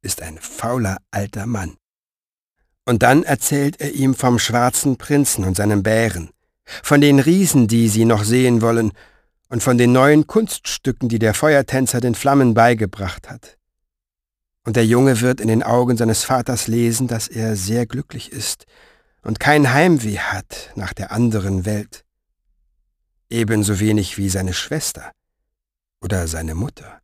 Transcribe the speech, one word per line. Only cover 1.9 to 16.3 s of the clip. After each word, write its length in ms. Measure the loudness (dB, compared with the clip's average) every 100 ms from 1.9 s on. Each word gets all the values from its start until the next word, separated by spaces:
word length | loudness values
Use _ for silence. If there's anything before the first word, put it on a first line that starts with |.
| _ _ _ _ _ _ _ _ _ -2
Und 140 | 2
dann 220 | 4 4
erzählt 560 | 2 -2 -2 -2 -2 -4
er 140 | -8
ihm 200 | -2 0
vom 240 | 0 0 0
schwarzen 580 | 0 0 0 0 -2 -4
Prinzen 480 | 0 0 0 -2
und 120 | -2 0
seinem 260 | 0 0
Bären, 480 | 2 0 0 -4 -12 _ _ _
von 360 | _ -14 2 4
den 180 | 6 6
Riesen, 480 | 4 2 2 2 2
die 220 | 4 2
sie 160 | 2
noch 180 | 2 2
sehen 380 | 2 2 4 2
wollen, 300 | 2 0 -2 -4 -20 _ _ _ _
und 160 | -6
von 120 | 0 2
den 140 | 4
neuen 380 | 6 6 6 4
Kunststücken, 800 | -2 -2 -6 -10 -8 -6 -4 -4
die 100 | 0
der 160 | 0
Feuertänzer 680 | 2 2 2 2 -2 -2 -2
den 140 | -2
Flammen 400 | -2 2 4 4
beigebracht 760 | 6 4 4 -2 -4 -10 -10 -18
hat. 300 | -20 -20 _ _ _ _ _ _ _ _ _ _ _
Und 120 | -4 0
der 100 | 4
Junge 340 | 4 4 4
wird 200 | 0 0
in 80 | 0
den 160 | 0
Augen 320 | 2 0 2 2
seines 260 | 0 0
Vaters 460 | 0